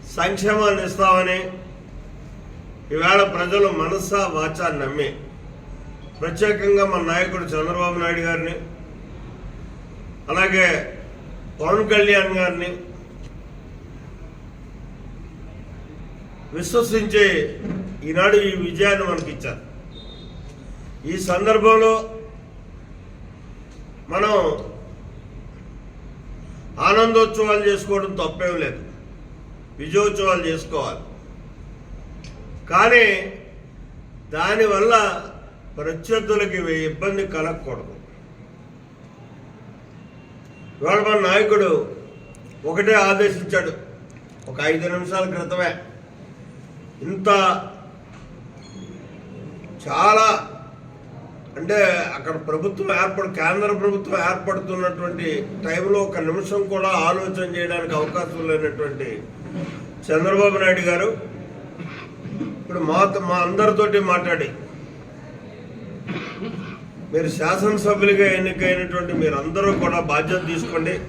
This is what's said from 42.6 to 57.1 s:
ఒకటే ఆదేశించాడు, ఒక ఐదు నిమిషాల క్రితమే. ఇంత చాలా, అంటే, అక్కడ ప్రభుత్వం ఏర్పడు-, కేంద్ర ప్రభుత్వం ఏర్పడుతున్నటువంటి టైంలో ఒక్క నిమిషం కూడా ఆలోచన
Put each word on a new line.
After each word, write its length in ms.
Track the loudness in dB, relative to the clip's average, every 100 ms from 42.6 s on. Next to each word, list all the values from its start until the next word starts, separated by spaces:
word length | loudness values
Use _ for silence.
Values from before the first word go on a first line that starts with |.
ఒకటే 300 | -4 0 6 6 6
ఆదేశించాడు, 600 | 6 4 2 0 0 0 -6 -14 -18 -20 -20 -20 -20 -14
ఒక 80 | -2
ఐదు 260 | 2 2 0
నిమిషాల 360 | -2 -2 0 0
క్రితమే. 380 | -2 -4 0 0 -2 -12 -20 -20 -20 -20 -18 -20 -20 -20 -18 -20 -12
ఇంత 260 | -8 -2 4 6 6 2 -2 -14 -18 -20 -20 -18 -18 -18 -18 -20 -18 -16 -16 -16 -16 -18 -16 -16 -14 -16 -16 -14 -4
చాలా, 400 | 4 6 8 6 4 -2 -14 -18 -18 -20 -20 -18 -18 -18 -18 -16 -10
అంటే, 200 | 0 4 6 4 0
అక్కడ 200 | -6 -6 -6 -4
ప్రభుత్వం 420 | -2 -2 -2 -2 2
ఏర్పడు-, 320 | 2 0 -4
కేంద్ర 360 | 0 0 2 0
ప్రభుత్వం 440 | 2 2 0 -2 0
ఏర్పడుతున్నటువంటి 1080 | 0 0 -2 -4 -4 -2 -2 -2 -6 -4 -2 -2 -4 -8
టైంలో 340 | -4 -2 2 2
ఒక్క 180 | 2 -2
నిమిషం 420 | -2 -2 -2 -2 0
కూడా 200 | 0 2
ఆలోచన 580 | 2 2